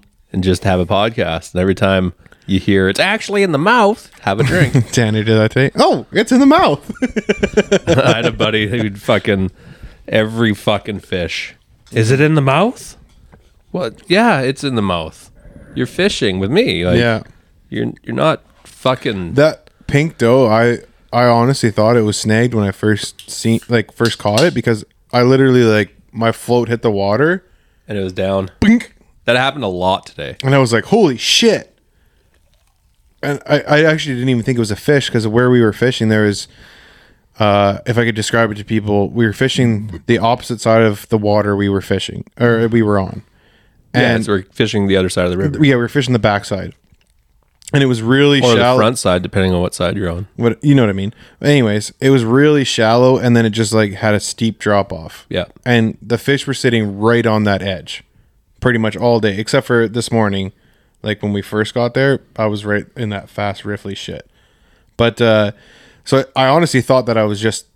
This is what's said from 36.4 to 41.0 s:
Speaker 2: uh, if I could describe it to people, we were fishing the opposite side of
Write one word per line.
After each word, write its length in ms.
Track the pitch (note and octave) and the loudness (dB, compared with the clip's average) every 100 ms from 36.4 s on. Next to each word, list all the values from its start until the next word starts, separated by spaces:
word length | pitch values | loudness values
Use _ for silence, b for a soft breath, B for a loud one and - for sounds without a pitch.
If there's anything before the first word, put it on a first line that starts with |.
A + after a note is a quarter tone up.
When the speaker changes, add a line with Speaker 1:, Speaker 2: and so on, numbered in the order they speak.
| - b b b b b b b b - | -8 b b b b b b b b -2
Speaker 2:
uh, 400 | G#2 G2+ G2+ G2 - | 2 4 2 -2 -4
if 120 | A#2 | -2
I 80 | A#2 | -2
could 100 | G#2+ | -2
describe 360 | G#2+ A#2 A2+ | -2 0 0
it 40 | G2+ | -2
to 100 | G#2 | -4
people, 440 | A2 G#2 G#2 G2+ | -4 0 0 0
we 160 | A#2 A2+ | 0 0
were 80 | |
fishing 720 | G2+ C3 - B2 G#2+ G#2+ F2 - | 0 -2 0 0 0 -6 -10 -2
the 140 | A#2+ | 0
opposite 420 | A2+ A#2+ - A#2 | 0 -2 -4 -4
side 220 | A#2 A2+ | 2 4
of 240 | A2+ G2+ | 2 0